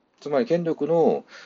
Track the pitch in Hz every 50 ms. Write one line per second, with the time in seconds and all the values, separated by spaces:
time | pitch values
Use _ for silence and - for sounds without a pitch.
0 | _ _ _ _ - 143 147 139 120 117 165 170 175 165 156 - 151 147 165 170
1 | 160 123 92 - - _ - - -